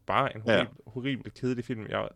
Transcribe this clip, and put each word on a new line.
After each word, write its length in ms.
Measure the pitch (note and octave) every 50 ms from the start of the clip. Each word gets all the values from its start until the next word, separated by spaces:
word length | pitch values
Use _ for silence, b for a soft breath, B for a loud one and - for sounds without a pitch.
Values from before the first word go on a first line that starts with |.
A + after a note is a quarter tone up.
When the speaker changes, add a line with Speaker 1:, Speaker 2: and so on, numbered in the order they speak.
| _
Speaker 1:
bare 300 | - F#2+ A#2 C#3 C3+ -
en 60 | G#2+ G#2
Speaker 2:
Ja. 60 | A#2 G#2+
Speaker 1:
horribel, 180 | F#2 - - - - -
horribel, 440 | - - B2+ B2 C#3 C3+ A2+ - G#2+
kedelig 340 | - - - B2 B2+ A#2+ A#2
film. 220 | - B2+ A2 G#2
Jeg 220 | - G2+ G2+ - - -